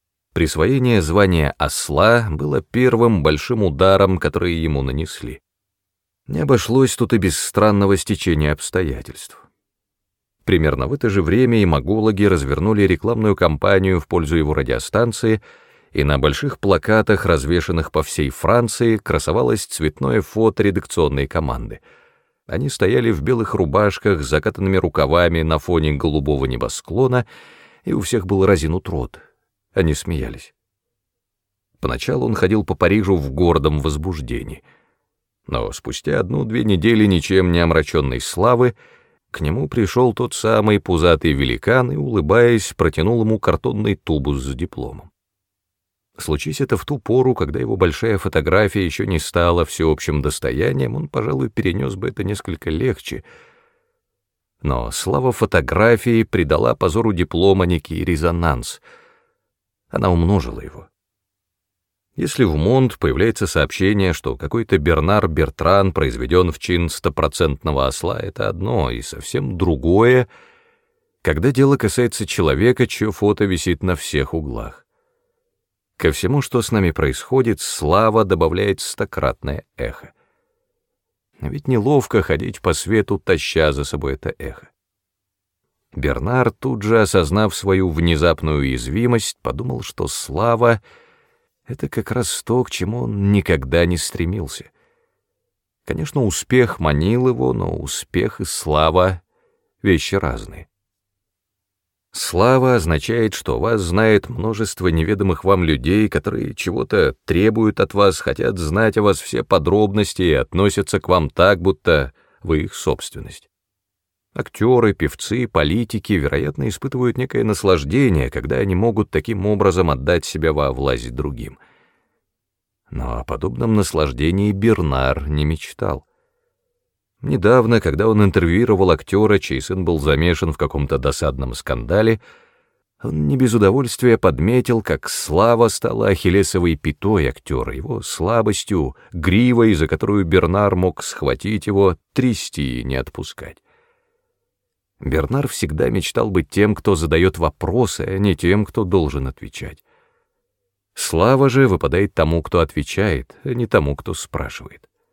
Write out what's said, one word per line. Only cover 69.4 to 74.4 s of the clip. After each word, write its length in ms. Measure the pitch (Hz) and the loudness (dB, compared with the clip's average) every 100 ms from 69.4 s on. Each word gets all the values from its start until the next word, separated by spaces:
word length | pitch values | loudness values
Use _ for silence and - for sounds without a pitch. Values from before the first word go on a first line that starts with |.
| 95 87 | -4 -2
другое, 720 | 87 73 78 92 117 127 123 - _ _ _ _ _ _ _ _ | -2 0 2 4 6 4 2 -6 _ _ _ _ _ _ _ _
когда 280 | - 76 107 | -4 0 0
дело 260 | 127 139 139 | 4 4 4
касается 480 | 107 - 120 - 104 | 0 0 -2 -2 -6
человека, 600 | - 80 67 110 123 123 | 0 0 2 2 2 0
чье 260 | - 107 | -2 -4
фото 340 | 95 104 104 101 | 0 0 2 0
висит 360 | 90 90 85 | 0 -2 -2
на 140 | 92 85 | -2 -2
всех 380 | - 76 69 | -2 -4 -2
углах. 520 | 82 | -4